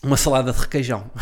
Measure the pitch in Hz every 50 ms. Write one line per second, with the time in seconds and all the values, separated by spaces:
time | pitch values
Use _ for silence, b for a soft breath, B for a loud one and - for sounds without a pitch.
0 | - 135 139 - - 156 135 131 127 127 120 - - - - 147 127 120 123 101
1 | 98 113 - -